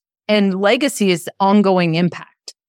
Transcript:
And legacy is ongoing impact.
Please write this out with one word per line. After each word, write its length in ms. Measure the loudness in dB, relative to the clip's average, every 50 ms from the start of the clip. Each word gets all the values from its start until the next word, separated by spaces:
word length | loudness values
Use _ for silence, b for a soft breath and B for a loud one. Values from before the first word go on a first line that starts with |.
| _ _ _ _ _ -2
And 320 | 0 0 0 0 -2 0
legacy 500 | 0 2 2 2 0 -2 -2 -2 0 0
is 180 | 0 -2 -4 -8 -6 -2
ongoing 560 | 0 2 2 4 4 2 2 2 0 0 0
impact. 580 | 0 -2 -2 -4 -6 -20 -20 _ _ -20 -20 -20 _ _